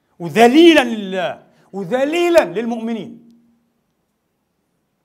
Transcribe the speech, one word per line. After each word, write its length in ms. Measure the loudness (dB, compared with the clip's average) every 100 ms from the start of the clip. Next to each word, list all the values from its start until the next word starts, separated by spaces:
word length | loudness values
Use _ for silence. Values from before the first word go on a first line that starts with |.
| _ _
وذليلا 680 | -6 2 4 6 6 6
لله 580 | 2 -6 -8 -6 -6 -8 _ _ _
وذليلا 720 | -14 -8 -4 -2 -2 2 2
للمؤمنين. 840 | 0 -4 -6 -8 -8 -10 -12 -18 _ _ _ _ _ _ _ _ _ _ _ _ _ _ _ _ _ _